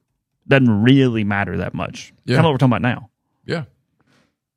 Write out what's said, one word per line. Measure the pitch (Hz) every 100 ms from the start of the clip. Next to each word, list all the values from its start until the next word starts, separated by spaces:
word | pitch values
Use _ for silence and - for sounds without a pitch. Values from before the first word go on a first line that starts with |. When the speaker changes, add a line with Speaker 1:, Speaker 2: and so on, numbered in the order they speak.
| _ _ _ _ -
Speaker 1:
Doesn't | 135 127 104
really | 117 139 131 113
matter | 104 101 98 90
that | 90
much. | - - - - _ -
Speaker 2:
Yeah. | 127
Speaker 1:
Kinda | 165
what |
we're | 131
talking | 135
about | 110
now. | 123 113 - _ _ _ -
Speaker 2:
Yeah. | 165 127 _ _ _ _ _ _ _ _